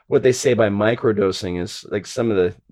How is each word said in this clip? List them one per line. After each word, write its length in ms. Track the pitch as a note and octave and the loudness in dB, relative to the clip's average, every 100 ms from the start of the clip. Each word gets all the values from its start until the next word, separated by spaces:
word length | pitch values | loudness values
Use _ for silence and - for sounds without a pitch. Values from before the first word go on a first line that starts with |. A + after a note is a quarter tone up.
| - | -2
what 160 | C#3 | 2
they 100 | C3 | 2
say 200 | B2 C3+ | 2 2
by 160 | A#2 G#2+ | 2 2
microdosing 920 | G2+ G#2+ A#2+ A2+ G#2 G2 F#2 F#2 F2 | 2 0 0 0 2 0 -2 -4 -4
is, 220 | F2 - - | -6 -10 -8
like, 160 | G#2 F2+ | -8 -6
some 240 | - A#2 | -4 0
of 60 | G2 | 0
the, 180 | F2+ - _ | 0 -2 _